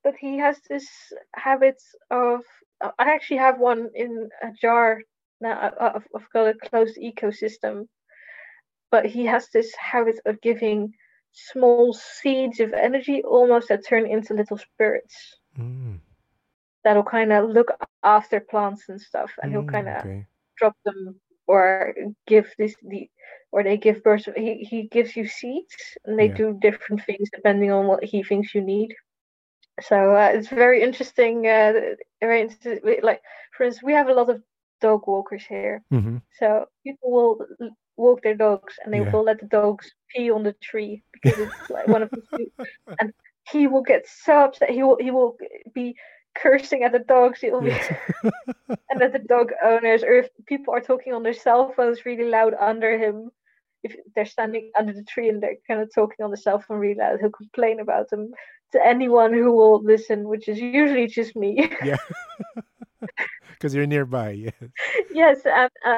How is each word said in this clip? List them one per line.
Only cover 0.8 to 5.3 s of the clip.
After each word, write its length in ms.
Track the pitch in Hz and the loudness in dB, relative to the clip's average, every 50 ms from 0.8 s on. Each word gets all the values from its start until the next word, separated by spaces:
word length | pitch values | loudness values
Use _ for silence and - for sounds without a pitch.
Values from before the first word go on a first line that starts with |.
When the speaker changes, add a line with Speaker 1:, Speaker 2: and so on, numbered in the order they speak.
| 277 - - - - - - - - _ - | -12 -14 -20 -20 -20 -20 -20 -20 -20 _ -16
Speaker 1:
habit 480 | - - 269 269 262 269 269 269 _ _ _ _ - _ - 254 | -8 -2 -2 0 4 4 2 2 _ _ _ _ -20 _ -6 -4
of, 280 | 247 247 240 240 247 240 _ _ _ _ _ _ - | -2 0 0 -2 -4 -6 _ _ _ _ _ _ -12
uh, 100 | - 208 - - | -10 -10 -2 -2
I 140 | 247 285 311 | 0 2 2
actually 240 | 302 - - 247 254 | 0 -2 -4 -2 2
have 200 | 262 262 262 247 | 2 2 2 4
one 320 | 247 247 240 226 233 226 - | 2 0 0 0 -4 -8 -8
in 320 | - 240 240 233 226 220 214 - - - | -8 -8 -8 -8 -10 -12 -12 -14 -14 -14
a 100 | 226 214 | -14 -10
jar 480 | - - 233 233 233 233 226 220 220 220 _ _ _ _ _ | -2 0 2 4 4 4 2 2 -2 -6 _ _ _ _ _